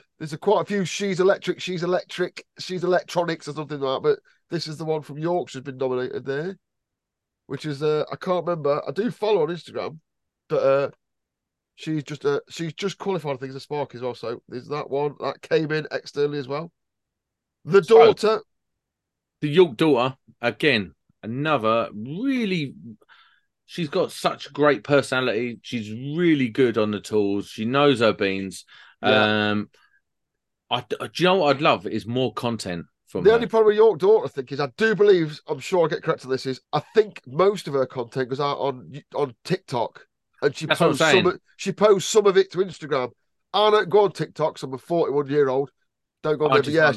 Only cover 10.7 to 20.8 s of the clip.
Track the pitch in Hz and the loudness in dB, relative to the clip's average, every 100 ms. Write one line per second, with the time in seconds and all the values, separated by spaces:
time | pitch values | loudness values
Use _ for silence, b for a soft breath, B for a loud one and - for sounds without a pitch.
10.7 | 139 139 - _ _ _ _ _ _ _ | 2 0 -8 _ _ _ _ _ _ _
11.7 | _ - 156 - 151 143 143 - - 165 | _ -6 -6 -6 -6 -2 -2 -4 -10 -10
12.7 | - 196 - 202 185 147 131 135 135 - | -6 -6 -6 -6 -4 -6 -8 -10 -14 -8
13.7 | 147 135 120 123 120 113 120 - 123 - | -8 -8 -8 -8 -8 -8 -10 -10 -14 -8
14.7 | 147 - 139 147 - 135 - - 160 156 | -8 -6 -4 -4 -4 -8 -8 -2 -2 0
15.7 | 156 143 - - 143 147 147 127 143 165 | -4 -4 -8 -8 -4 -2 -4 -8 -8 -10
16.7 | _ _ _ _ _ _ _ _ _ 143 | _ _ _ _ _ _ _ _ _ 2
17.7 | 196 175 - - - 214 220 - _ _ | 4 8 8 8 6 0 0 -4 _ _
18.7 | _ _ _ _ _ _ _ 151 156 175 | _ _ _ _ _ _ _ 2 4 4
19.7 | 110 160 123 127 - _ _ 120 113 156 | 4 4 4 2 -4 _ _ -4 0 2
20.7 | 117 | 2